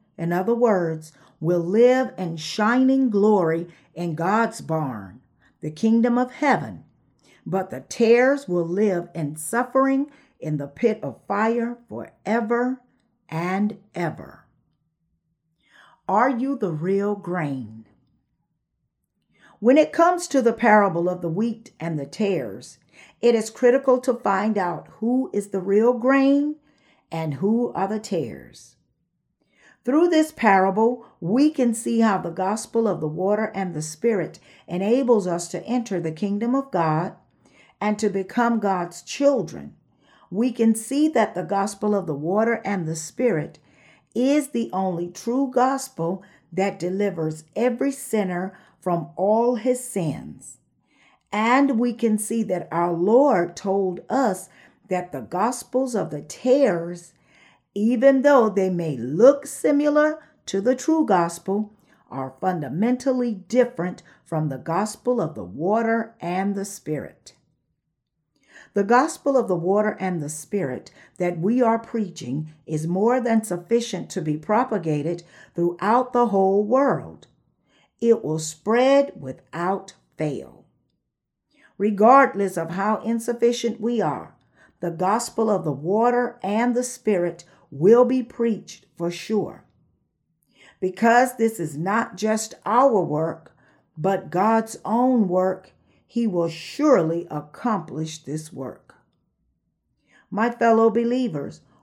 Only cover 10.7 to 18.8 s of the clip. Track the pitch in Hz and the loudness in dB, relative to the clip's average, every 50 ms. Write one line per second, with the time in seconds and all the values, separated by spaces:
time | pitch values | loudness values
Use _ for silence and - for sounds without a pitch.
10.7 | - - 240 233 220 - - 143 117 - _ - 202 202 220 226 233 240 226 240 | -4 -2 0 0 0 -2 -6 -10 -10 -12 _ -6 -2 0 0 0 0 -2 -4 -6
11.7 | 240 - _ _ 214 226 - - - _ - 180 220 240 220 208 240 233 247 254 | -8 -12 _ _ -12 -12 -12 -14 -18 _ -6 -2 -2 -2 0 0 0 0 0 -2
12.7 | 262 - _ _ _ _ _ _ _ _ _ _ 156 160 175 180 190 196 208 208 | -4 -6 _ _ _ _ _ _ _ _ _ _ -6 -6 -4 -2 -2 -2 -2 -2
13.7 | - - - _ - 170 175 156 - - - - - - _ _ _ _ _ _ | -4 -8 -14 _ -8 -6 -6 -6 -6 -10 -14 -20 -20 -20 _ _ _ _ _ _
14.7 | _ _ _ _ _ _ _ _ _ _ _ _ _ _ _ _ _ _ _ _ | _ _ _ _ _ _ _ _ _ _ _ _ _ _ _ _ _ _ _ _
15.7 | _ - - _ _ _ _ - 185 208 240 269 262 226 262 269 277 - 220 175 | _ -20 -20 _ _ _ _ -2 0 2 2 2 0 0 -2 -4 -2 -2 -4 -4
16.7 | 160 151 160 185 196 196 202 208 208 196 165 170 180 180 156 143 139 131 117 104 | -4 -4 -2 -2 0 0 0 -2 -4 -4 -6 -6 -4 -4 -2 -4 -4 -6 -8 -12
17.7 | 110 113 110 _ _ _ _ _ _ _ _ _ _ _ _ _ _ _ _ _ | -14 -18 -20 _ _ _ _ _ _ _ _ _ _ _ _ _ _ _ _ _
18.7 | _ _ | _ _